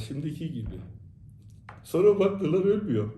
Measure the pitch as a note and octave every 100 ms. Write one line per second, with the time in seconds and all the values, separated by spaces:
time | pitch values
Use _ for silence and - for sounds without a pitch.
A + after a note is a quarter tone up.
0 | - C#3 D#3 C#3 E3 B2 A2 - - -
1 | - - - - - - - - - D#3+
2 | G3+ G3 G3 - E3+ F3+ F#3+ G#3 G3+ A2+
3 | G#2